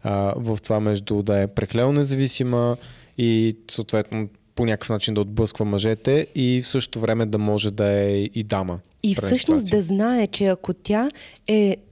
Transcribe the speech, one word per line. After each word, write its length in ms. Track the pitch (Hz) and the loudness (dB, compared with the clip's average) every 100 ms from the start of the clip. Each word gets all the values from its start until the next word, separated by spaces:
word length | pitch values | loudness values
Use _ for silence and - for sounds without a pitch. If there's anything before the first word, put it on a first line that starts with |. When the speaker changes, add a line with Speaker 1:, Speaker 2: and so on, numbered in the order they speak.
Speaker 1:
а, 300 | 107 101 98 101 | 0 0 0 -2
в 220 | 117 107 | -2 -4
това 220 | - 107 | 0 0
между 420 | 107 104 104 104 | 2 0 0 -2
да 200 | 101 101 | 2 2
е 60 | 98 | 2
прекалено 440 | 98 104 113 127 | -2 -2 0 2
независима 840 | 143 139 135 135 - 123 123 120 120 - - - - | 2 0 0 -2 0 0 2 0 -2 -6 -20 -18 -2
и 400 | 117 113 113 110 - | 2 4 2 0 -8
съответно 600 | - 107 110 107 110 104 _ _ - | -8 -2 -2 -2 -4 -6 _ _ -4
по 100 | 117 | -2
някакъв 240 | 107 - | -2 -2
начин 240 | 107 - | -4 -2
да 80 | 107 | -2
отблъсква 440 | 101 104 110 - 107 | -2 0 -2 0 -2
мъжете 640 | 101 110 110 - 139 156 - | 0 0 0 2 0 0 -2
и 260 | 127 127 | 0 0
в 60 | 123 | 0
същото 320 | 135 - 117 | -4 -4 -4
време 260 | 110 113 113 | -2 0 0
да 120 | 107 | 0
може 340 | 104 104 104 | 0 0 -2
да 200 | 104 101 | 0 2
е 240 | 101 101 101 | 2 2 0
и 280 | 101 - | -2 -4
дама 360 | 107 101 92 87 - _ | -4 -2 -2 -8 -12 _
Speaker 2:
И 120 | 214 196 | -2 0
Speaker 1:
в 20 | |
крайна 100 | 95 | 0
Speaker 2:
всъщност 380 | 254 - 311 196 | 0 2 0 2
Speaker 1:
ситуация. 120 | 208 | 0
Speaker 2:
да 80 | 170 | 0
знае, 420 | 196 220 247 202 | 0 2 0 0
че 180 | - 196 | 0 0
ако 280 | 185 - | 0 -2
тя 360 | 175 - 208 262 - - - - | -8 -2 0 0 -6 -20 -16 0
е 300 | 214 208 - - | 2 2 0 -6